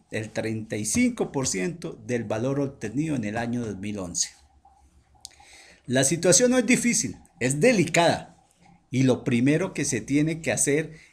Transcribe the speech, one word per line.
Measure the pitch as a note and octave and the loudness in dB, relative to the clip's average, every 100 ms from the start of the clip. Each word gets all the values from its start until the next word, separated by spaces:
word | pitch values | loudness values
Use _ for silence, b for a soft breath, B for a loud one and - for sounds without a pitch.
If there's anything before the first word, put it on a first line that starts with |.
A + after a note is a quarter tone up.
| - | -8
el | G#2+ A2 | -8 -6
treinta | - A2 A2 A2 A2+ | -6 -4 -4 -6 -6
y | G#2+ | -2
cinco | A#3+ B3 A#3+ - | 2 2 2 -4
por | C#3 B2+ | -2 -2
ciento | F#3+ F3+ E3+ E3 - A2+ | -2 -4 -6 -10 -12 -4
del | A#2+ | -4
valor | G#2+ A2 B2 C#3 | -2 -2 -2 -2
obtenido | C#3+ - A2 A#2 D#3+ C#3 | -4 -4 -8 -4 -2 -2
en | G#2 | -4
el | A2 | -4
año | A#2+ B2 A2+ | -4 -4 -4
dos | F#2+ | -6
mil | G#2 G#2 | -6 -6
once. | F#2 E2+ - - _ _ - _ _ _ _ _ - B B B B B - | -6 -4 -4 -6 _ _ -20 _ _ _ _ _ -20 B B B B B -2
La | B2 - | 0 2
situación | E3 F3+ E3+ B3 | 2 4 4 4
no | B3+ | 4
es | G#3+ | 4
difícil, | B3 A#3+ A3+ G#2+ - - - | 2 2 0 -2 -8 -16 -4
es | B2 C#3+ | -2 4
delicada, | G#3 A3+ E3 D#3+ E3+ B2 - _ _ b b b - | 4 4 2 4 4 2 -4 _ _ b b b -4
y | B2 | 2
lo | C3 A#2+ | 4 2
primero | - A#2+ C3 D#3 F#3 | 2 2 4 2 0
que | F#3 C#3+ | -4 -2
se | A#2 | -4
tiene | G2 C#3 D3+ E3 | 0 0 0 -2
que | D#3+ | -2
hacer | D3+ - C#3+ D#3+ B B | 0 2 0 -2 B B